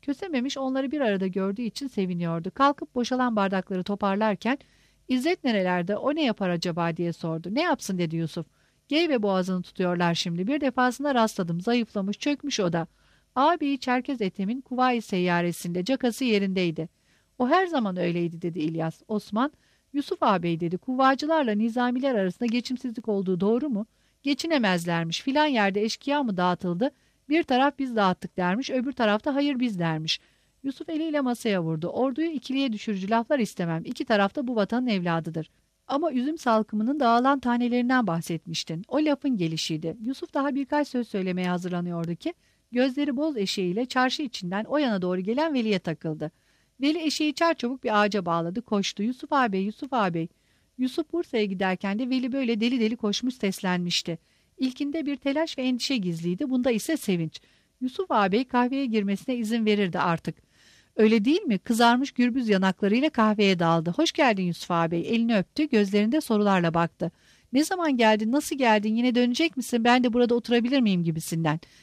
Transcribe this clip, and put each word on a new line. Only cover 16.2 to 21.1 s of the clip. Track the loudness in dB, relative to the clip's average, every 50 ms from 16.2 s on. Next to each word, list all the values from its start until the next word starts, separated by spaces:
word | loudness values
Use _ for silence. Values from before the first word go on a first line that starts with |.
| 0
yerindeydi. | 2 2 2 2 0 0 0 0 0 -2 -4 -8 -10 _ _ _ _ _ _ _ _ _ _
"O | 0 2
her | 4 2 2
zaman | 2 0 -2 -2 -2 -2
öyleydi." | -2 -2 -2 0 0 -2 -2 -4 -6
dedi | -8 -6 -4 -2
İlyas. | -4 -4 -2 -2 -4 -4 -6 _ _ -6
Osman, | -6 -6 -4 -4 -2 0 0 -2 _ _ _ _ _ _ _ _
"Yusuf | -6 -6 -4 -4 -4 0
ağabey." | 2 2 2 2 2 0 -2 -2
dedi, | -2 -4 -4 -4
"kuvvacılarla | _ -6 0 4 4 4